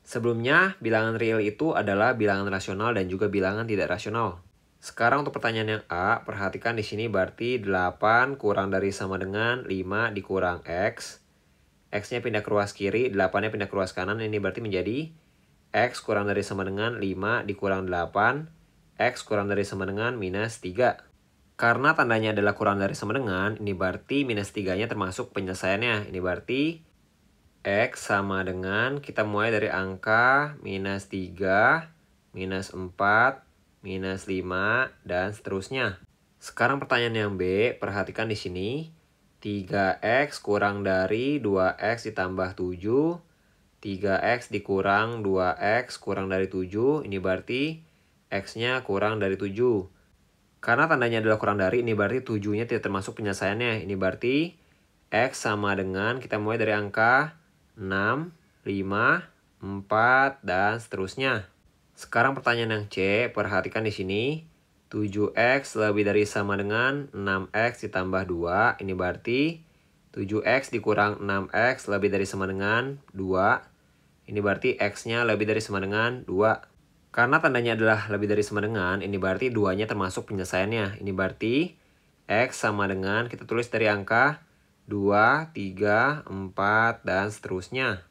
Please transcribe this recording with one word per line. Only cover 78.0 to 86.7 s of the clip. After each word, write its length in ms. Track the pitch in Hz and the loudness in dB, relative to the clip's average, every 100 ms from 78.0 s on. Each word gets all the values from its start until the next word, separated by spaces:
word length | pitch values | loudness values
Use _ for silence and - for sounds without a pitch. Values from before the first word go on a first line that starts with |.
| 104 | 2
lebih 200 | 101 101 | -2 2
dari 160 | 104 104 | 0 0
sama 160 | 104 | 0
dengan, 400 | 104 113 90 98 | -2 0 0 -2
ini 160 | 92 101 | -2 -2
berarti 320 | 95 95 131 | 0 0 0
duanya 400 | 117 98 95 110 | 2 2 0 -2
termasuk 400 | 110 92 - - | -2 -2 -4 -6
penyelesaiannya. 720 | 101 92 92 98 113 98 101 | -6 -2 0 0 0 -2 -4
Ini 80 | 101 | -6
berarti 640 | 95 95 - 135 131 180 - _ _ _ _ - | 0 -2 0 0 2 0 -4 _ _ _ _ -2
X 320 | 104 131 - | 0 0 0
sama 240 | 110 104 98 | -2 0 0
dengan, 400 | 95 95 107 120 | 0 0 -2 -2
kita 160 | - | -8
tulis 240 | - 113 120 | -4 -4 -2
dari 240 | 113 110 | 0 2
angka 560 | 104 95 113 135 151 _ _ _ _ - | 2 2 4 4 2 _ _ _ _ -6
dua, 640 | 104 101 101 113 143 160 | 0 4 6 6 4 -2
tiga, 720 | - 98 92 104 104 131 151 - | -8 -8 -2 2 4 2 0 -6
empat, 720 | 92 95 - 98 | -8 -8 -2 2